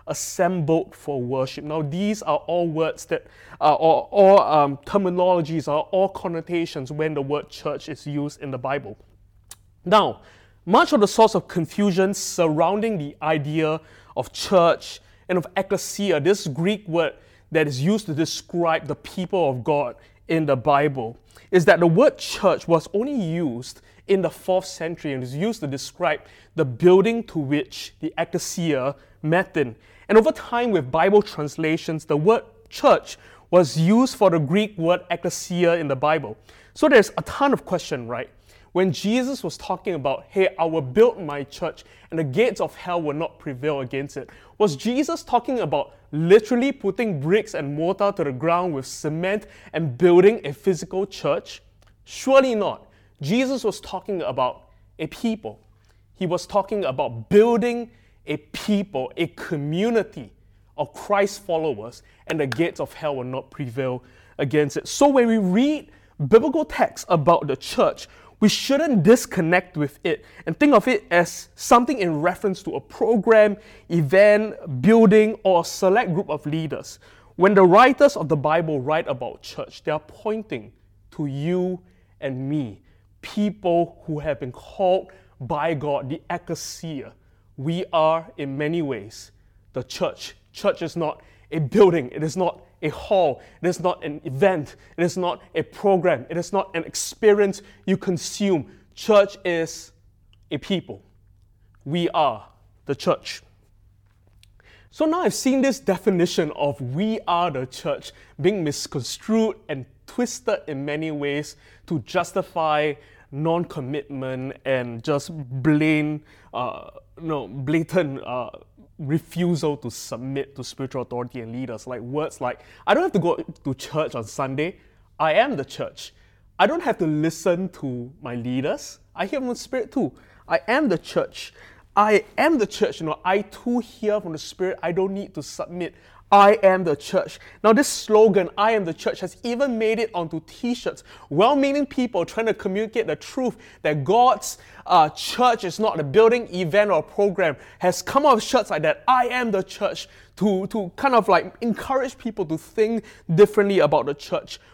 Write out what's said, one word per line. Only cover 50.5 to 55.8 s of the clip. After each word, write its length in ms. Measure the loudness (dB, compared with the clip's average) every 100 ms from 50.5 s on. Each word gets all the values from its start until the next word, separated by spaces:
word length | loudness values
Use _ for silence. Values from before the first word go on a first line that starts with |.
physical 540 | -4 -2 -2 -4 -6 -6
church? 560 | -4 -4 -2 -6 -16 _ _ _ _
Surely 520 | -20 -8 4 4 4 2
not. 300 | -2 -6 -12 _ _ -10
Jesus 440 | -2 0 0 -2
was 160 | -4 -6
talking 420 | -8 -12 -6 -6
about 480 | -4 -2 -2 -4 _ _ _ -12
a 80 | -12
people. 540 | -6 -6 -6 -8 -16 _ _